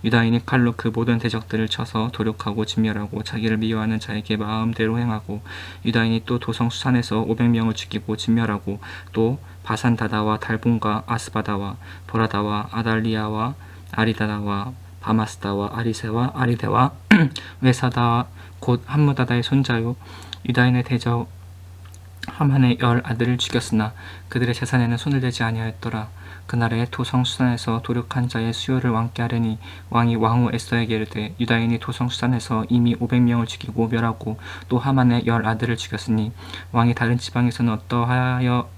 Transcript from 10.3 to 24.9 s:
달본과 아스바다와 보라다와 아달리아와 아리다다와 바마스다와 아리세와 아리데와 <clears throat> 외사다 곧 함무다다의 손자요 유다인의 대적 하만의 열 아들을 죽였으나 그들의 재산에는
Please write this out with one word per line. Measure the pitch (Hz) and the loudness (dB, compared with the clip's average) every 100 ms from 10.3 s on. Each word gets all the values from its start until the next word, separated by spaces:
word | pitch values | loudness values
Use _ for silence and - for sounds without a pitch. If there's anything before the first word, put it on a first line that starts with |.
| 110 | 0
달본과 | - 113 120 117 107 107 - | -2 0 2 2 0 -2 -2
아스바다와 | 117 - 110 107 101 98 - - - - | -4 -2 -4 -2 -4 -4 -8 -14 -18 -4
보라다와 | 113 110 101 104 104 104 | 0 2 0 0 -2 -4
아달리아와 | 113 113 110 113 110 107 107 117 143 - - - | -4 0 0 0 -2 -2 -2 -4 -6 -16 -20 -8
아리다다와 | - 110 107 107 104 104 101 110 131 - - | 0 0 2 -2 -2 -2 -4 -6 -10 -18 -12
바마스다와 | - 110 107 - 101 101 101 | 0 0 0 -4 -4 -2 -2
아리세와 | 107 117 110 110 113 123 | -2 -2 -2 -2 0 0
아리데와 | 135 123 117 104 101 131 - - | 0 0 0 2 2 2 0 4
<clears throat> | 208 151 - - - | 6 6 0 -14 0
외사다 | 131 123 127 123 120 117 123 - - - | 2 4 0 0 2 2 -2 -12 -20 -6
곧 | - 123 - | 0 0 0
함무다다의 | 147 147 135 123 120 | 2 4 2 0 0
손자요 | 117 135 127 117 117 123 - - - - - | 2 2 2 0 0 -4 -12 -18 -16 -8 0
유다인의 | 123 123 123 | 4 4 4
대적 | 123 123 120 120 120 - - - - - - - - - - | 0 -2 0 -2 -4 -12 -20 -20 -20 -20 -20 -20 -20 -16 -14
하만의 | - 147 135 127 120 | 0 2 6 4 4
열 | 123 120 | 2 2
아들을 | - 117 120 123 | 0 0 0 0
죽였으나 | - 123 - 110 107 - - - - | 0 -2 0 0 0 -6 -16 -16 -6
그들의 | 120 123 | -2 0
재산에는 | 120 120 127 117 | -2 0 2 2